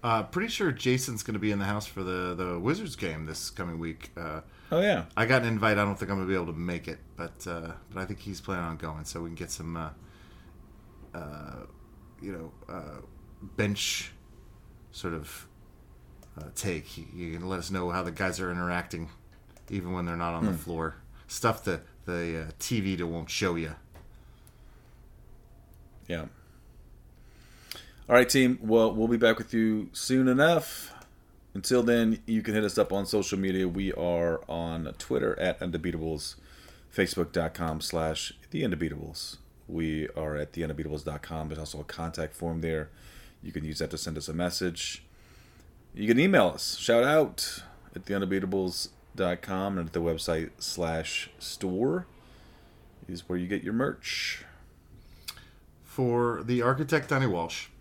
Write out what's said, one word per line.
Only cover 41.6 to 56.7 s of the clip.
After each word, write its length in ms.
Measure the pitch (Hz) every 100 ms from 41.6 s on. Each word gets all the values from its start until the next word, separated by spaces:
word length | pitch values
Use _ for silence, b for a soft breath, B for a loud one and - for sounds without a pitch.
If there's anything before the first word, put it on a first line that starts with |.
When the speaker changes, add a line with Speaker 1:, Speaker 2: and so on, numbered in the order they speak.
| 76 73
Speaker 2:
a 40 |
contact 500 | 76 - 82 82 80
form 260 | - 85 82
there. 300 | 82 80 76 B B B B B
You 80 | -
can 140 | 80
use 160 | 78 76
that 100 | 78
to 80 | 80
send 180 | - 78
us 120 | 76
a 40 |
message. 720 | 80 87 87 92 85 - - - b b b b b b - -
You 140 | - 104
can 140 | 117
email 260 | 175 185 95
us. 220 | - - -
Shout 260 | - 117
out 600 | 127 156 135 - - - B B - -
at 100 | -
the 80 |
undebeatables 760 | 98 95 95 95 98 92 87 - - - -
dot 260 | 90 90
com 340 | - 95 98 95
and 120 | 85
at 40 |
the 80 | 85
website 500 | 82 80 - 80 80 -
slash 720 | - - 85 80 80 - - -
store 680 | - - 95 92 127 170 180 b b b b b b b b - -
is 200 | 87 -
where 120 | 90
you 80 | 90
get 160 | 101
your 100 | -
merch. 680 | 113 135 - - - - - B B B - - B B B B B B B B -
Speaker 1:
For 600 | - - 127 120 120 107
the 180 | 110 123
architect, 460 | 120